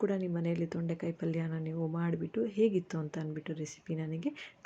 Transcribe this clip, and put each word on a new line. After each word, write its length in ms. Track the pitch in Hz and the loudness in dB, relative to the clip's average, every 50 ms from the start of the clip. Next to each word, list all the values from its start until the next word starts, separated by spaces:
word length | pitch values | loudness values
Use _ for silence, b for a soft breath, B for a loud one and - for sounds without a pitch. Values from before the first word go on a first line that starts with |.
ಕೂಡ 120 | 214 196 196 190 | 2 2 2 0
ನಿಮ್ಮ 120 | 185 180 170 | 0 0 0
ಮನೆಯಲ್ಲಿ 300 | 170 165 170 170 170 170 165 | 2 2 2 2 2 0 0
ತೊಂಡೆಕಾಯಿ 420 | - 170 170 165 170 170 - 170 170 - | 0 -2 0 0 -2 0 -2 -4 -2 0
ಪಲ್ಯನ 400 | 165 165 160 165 160 160 160 160 160 | -2 0 0 0 0 0 -2 -2 -2
ನೀವು 160 | 160 160 165 165 160 160 | -2 -2 0 0 0 0
ಮಾಡಿಬಿಟ್ಟು 440 | 170 170 170 165 165 165 165 - 220 233 220 196 | 0 2 2 2 0 -2 -2 0 0 0 2 4
ಹೇಗಿತ್ತು 420 | 208 220 226 196 180 175 - - 160 | 6 6 6 6 4 0 0 -2 -2
ಅಂತ 160 | 151 151 - 156 | -2 -2 -2 -4
ಅಂದ್ಬಿಟ್ಟು 300 | 156 156 151 156 156 - 156 160 | -4 -2 -4 -4 -6 -6 -4 -4
ರೆಸಿಪಿ 340 | 156 - - - - - 165 156 | -4 -6 -8 -12 -6 -4 -2 -2
ನನಗೆ 300 | 160 156 160 165 175 294 294 B B B B B - | -2 -2 -2 -2 -2 -4 -4 B B B B B -2